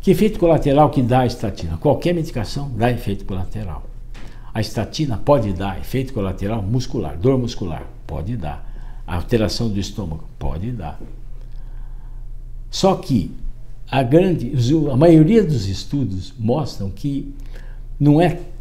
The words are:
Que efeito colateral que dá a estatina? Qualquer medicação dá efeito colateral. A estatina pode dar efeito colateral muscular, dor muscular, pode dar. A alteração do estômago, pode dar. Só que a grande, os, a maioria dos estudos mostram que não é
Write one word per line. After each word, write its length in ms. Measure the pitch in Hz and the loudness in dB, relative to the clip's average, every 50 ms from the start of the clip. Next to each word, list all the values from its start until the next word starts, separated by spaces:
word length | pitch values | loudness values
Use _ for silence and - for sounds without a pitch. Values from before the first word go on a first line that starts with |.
Que 120 | - - 185 | 6 4 4
efeito 260 | 160 208 214 - - | 6 6 2 2 4
colateral 520 | - 170 160 143 - 143 139 143 151 143 | 4 4 4 6 4 4 6 6 6 6
que 120 | - 139 127 | 6 2 2
dá 180 | 113 123 127 | 4 4 4
a 60 | 127 | 4
estatina? 500 | 120 - - - 107 92 - - 82 80 | 2 0 -2 -4 -6 -4 -4 -6 -6 -6
Qualquer 380 | 80 - 147 131 - - 165 175 | 0 2 2 2 4 2 0 0
medicação 560 | 175 160 - - 123 107 - - 139 143 143 | 0 -2 -4 -4 -6 -6 -4 -4 -6 -6 -6
dá 180 | 123 104 110 123 | -2 0 2 2
efeito 340 | 123 113 - - 101 98 - | 2 0 -2 -4 -4 -4 -4
colateral. 600 | - 98 92 95 - - 107 110 101 78 71 - - - - - - - - - - - - - - - | -4 -2 -2 -2 -2 -4 -6 -6 -6 -6 -8 -10 -10 -12 -12 -10 -10 -10 -10 -10 -10 -10 -12 -12 -8 -4
A 60 | 110 | -4
estatina 560 | 107 - - - 104 - - - 156 139 120 | -4 -2 -2 -4 -4 -4 -2 -4 -2 -2 0
pode 360 | 104 - - 147 139 110 101 95 | -2 4 4 4 4 4 0 -2
dar 280 | 85 95 98 95 - | -2 -2 -4 -4 -4
efeito 320 | - - - 127 135 131 - | -6 -4 -2 -2 -2 -2 -2
colateral 500 | 113 98 95 90 - 98 101 110 117 98 | -2 -2 -2 -2 -4 -4 -4 -2 -2 -2
muscular, 540 | 92 117 131 127 - - 131 92 73 69 78 | 0 0 0 0 0 -2 -2 -4 -4 -4 0
dor 180 | 85 131 139 | 2 2 2
muscular, 480 | 127 120 120 120 - - 90 78 - - - - - - | 4 0 -2 -4 -4 -4 -4 -4 -6 -8 -12 -14 -14 -12
pode 300 | - 73 71 76 92 123 | -8 -8 -6 -6 -4 -6
dar. 280 | 120 78 73 76 - - - - - - - - - - | -4 -4 -6 -6 -6 -8 -8 -8 -8 -8 -8 -10 -10 -8
A 120 | - 82 | -6 -4
alteração 520 | 90 - - - 113 107 98 - - 120 113 | -4 -2 2 2 2 4 2 0 0 -2 0
do 120 | 98 98 | 0 -2
estômago, 440 | 95 - - - 101 85 80 80 - - - - | -4 -4 -6 -6 -6 -6 -6 -8 -10 -12 -12 -6
pode 320 | - 71 67 78 92 117 | -4 -4 -2 -2 -4 -6
dar. 300 | 127 110 85 76 73 - - - - - - - - - - - - - - - - - - - - - - - - - - - - - - - - - - - | -6 -6 -6 -8 -8 -10 -10 -12 -10 -12 -10 -10 -10 -10 -10 -10 -10 -10 -10 -10 -10 -10 -10 -10 -10 -10 -12 -12 -10 -10 -10 -10 -10 -10 -10 -10 -12 -12 -12 -10
Só 240 | - - - 190 180 | -6 0 2 2 2
que 380 | - - - 139 113 82 80 - - - - - - - - - - - - | 2 0 0 2 2 2 0 -6 -6 -6 -6 -6 -6 -8 -10 -10 -10 -8 -2
a 140 | - 131 135 | 0 0 2
grande, 460 | 117 131 160 185 190 175 127 117 120 | 6 6 6 6 6 2 0 -2 -2
os, 200 | - 135 117 117 151 165 147 143 | 0 0 2 4 2 2 2 2
a 80 | - | 2
maioria 460 | 127 156 175 165 156 156 151 220 233 202 | 6 8 10 10 10 10 8 8 6 6
dos 240 | 160 151 120 98 | 4 2 0 0
estudos 680 | 95 98 98 - - - 143 135 104 95 92 90 - - - | 0 -4 -4 -4 -4 -2 -2 -2 -2 -2 -6 -6 -8 -10 -4
mostram 520 | 113 110 123 151 156 120 - - 101 92 | 0 0 0 0 0 -4 -6 -6 -6 -6
que 440 | 92 - - 143 139 139 - - - - - - - - - - - - - - - - | -6 -4 -4 -4 -4 -4 -6 -8 -10 -10 -10 -10 -10 -10 -10 -12 -12 -12 -10 -10 -4 2
não 220 | 143 143 147 151 | 6 6 8 8
é 180 | 175 175 160 - - - - - | 6 4 2 0 -6 -10 -12 -12